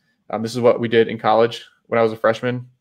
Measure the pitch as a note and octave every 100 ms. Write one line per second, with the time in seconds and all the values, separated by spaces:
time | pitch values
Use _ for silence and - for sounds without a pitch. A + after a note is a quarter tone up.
0 | _ _ - G#2+ A2+ B2 A#2 - A#2 A#2
1 | A2+ A2+ A2 A2 A#2 - - _ _ A#2
2 | A2+ A2 A2 A2+ B2 B2 B2 _